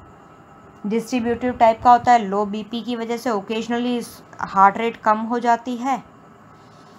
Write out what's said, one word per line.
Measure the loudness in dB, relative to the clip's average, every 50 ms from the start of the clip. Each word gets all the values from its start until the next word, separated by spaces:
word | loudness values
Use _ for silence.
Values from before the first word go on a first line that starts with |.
| -20 -20 -20 -20 -20 -20 -20 -20 -20 -20 -20 -20 -20 -20 -18 -12 -8
Distributive | -4 -4 -4 -4 -4 -4 -4 -2 -2 -4 -2 -4 -4
type | 0 4 4 4 4 4
का | 4 6
होता | 6 6 6 4
है, | 4 4
लो | 4 0 -2 -2 -2
बीपी | -2 -4 -8 -8 -8 -8 -8
की | -6 -6 -6
वजह | -6 -6 -6 -6
से | -6 -4 -4
occasionally | -4 -4 -4 -6 -6 -6 -4 -4 -4 -4 -2 -2 -4 -4 -6 -8 -14 -20 -20 -20 -12 -12
heart | -10 -2 2 4 4 4 4 2
rate | -2 -4 -6
कम | -2 0 0 0 0 -2
हो | -4 -4 -2
जाती | 0 0 0 0 -2 -6 -8
है, | -6 -4 -4 -6 -6 -8 -12 -20 -20 -20 -20 -20 -20 -20 -20 -20 -20 -20 -20 -20 -20 -20 -20 -20